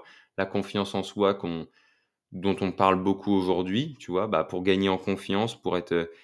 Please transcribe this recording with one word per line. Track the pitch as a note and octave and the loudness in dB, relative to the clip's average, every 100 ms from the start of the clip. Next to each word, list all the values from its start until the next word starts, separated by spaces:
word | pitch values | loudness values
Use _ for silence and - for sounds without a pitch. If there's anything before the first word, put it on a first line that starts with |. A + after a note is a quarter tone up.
| - - _ - | -6 -20 _ -6
la | |
confiance | F#2+ G2+ F#2+ G#2 G2 | -2 -2 -2 -2 -2
en | G2 | -2
soi | F#2+ - G2 | -4 2 2
qu'on, | G2+ F2 E2 D#2 _ _ _ _ _ _ | 2 -2 -6 -8 _ _ _ _ _ _
dont | F#2 F#2+ F#2 | -4 -2 0
on | F#2+ | -2
parle | E2+ F#2+ F#2 | 2 4 4
beaucoup | F#2+ G2 - | 2 0 2
aujourd'hui, | G2 F2+ F2+ F#2 G#2 D#3 C3+ | 2 2 0 0 -2 -2 -8
tu | - | -4
vois, | F2+ G#2+ | -2 0
bah, | D#2+ | 0
pour | D#2 F#2 | 0 -2
gagner | F#2 F#2+ G2 | 2 4 4
en | F#2 | 0
confiance, | - F#2 - G2 A#2 - | -2 -4 -2 0 -2 -4
pour | - F2 | -2 -2
être, | E2+ | 0
euh, | E2+ E2 - | -2 -2 -10